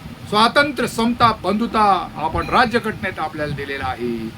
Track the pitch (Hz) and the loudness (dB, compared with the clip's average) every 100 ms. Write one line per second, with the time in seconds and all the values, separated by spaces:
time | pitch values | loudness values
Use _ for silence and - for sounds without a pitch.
0 | - - - 208 233 285 294 262 240 - | -16 -14 -2 4 4 4 2 0 -4 0
1 | 226 233 233 214 185 208 233 226 208 180 | 0 4 2 2 0 0 0 2 4 4
2 | 151 143 156 170 156 196 247 226 214 180 | 0 -4 -4 -2 0 2 4 2 -2 -6
3 | 196 175 156 156 147 139 143 139 131 117 | -6 -4 -6 -4 -4 -4 -6 -6 -4 -4
4 | 120 117 113 | -4 -4 -6